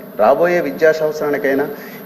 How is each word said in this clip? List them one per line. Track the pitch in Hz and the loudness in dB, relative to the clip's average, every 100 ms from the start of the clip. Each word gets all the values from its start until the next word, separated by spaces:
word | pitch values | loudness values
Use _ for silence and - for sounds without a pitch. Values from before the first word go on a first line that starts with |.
| - - | -14 0
రాబోయే | 107 143 175 175 | 2 4 2 2
విద్యా | 147 135 156 | -2 2 2
సంవత్సరానికైనా | 156 156 151 151 143 139 135 147 - - - | 2 0 -2 -2 -2 0 0 -2 -6 -14 -16